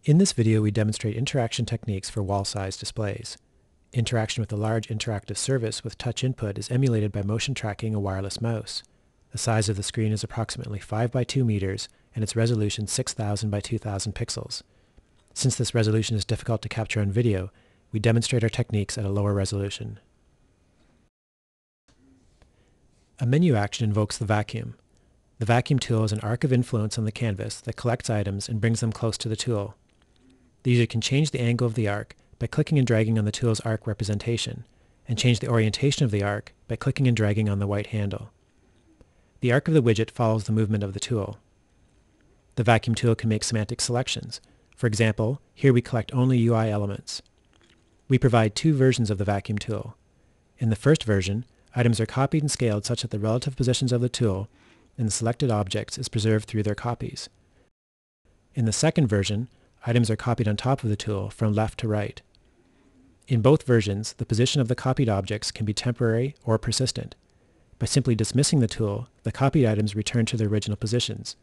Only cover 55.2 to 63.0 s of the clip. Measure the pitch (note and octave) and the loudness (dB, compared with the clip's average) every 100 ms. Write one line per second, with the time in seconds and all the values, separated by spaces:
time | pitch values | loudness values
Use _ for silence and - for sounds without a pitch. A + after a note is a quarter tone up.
55.2 | A2+ A#2+ C3+ G#2+ F#2+ G#2 G#2+ - C3 A#2 | -2 0 0 2 0 -2 -4 -8 -4 0
56.2 | A2 G#2+ G#2+ G#2+ G#2 G2+ A#2+ A#2 B2 - | 2 2 0 -2 -2 -2 -4 -6 -8 -10
57.2 | - _ _ _ _ _ _ _ _ _ | -16 _ _ _ _ _ _ _ _ _
58.2 | _ _ _ - A2+ G2+ D#3 E3 B2+ G2+ | _ _ _ -2 -2 2 2 2 2 2
59.2 | G2 G#2 B2+ _ _ _ - A#2+ A2 A2 | 2 -2 -6 _ _ _ 0 2 2 0
60.2 | - A#2 G#2+ G#2 B2+ C3+ A2+ G#2 - G2+ | -2 0 0 0 0 0 0 -4 -2 -4
61.2 | G2+ - A2 G#2 A2 - A2+ G#2+ G#2 - | -6 -2 0 2 0 -2 -2 -2 -4 -10
62.2 | _ _ _ _ _ _ _ _ | _ _ _ _ _ _ _ _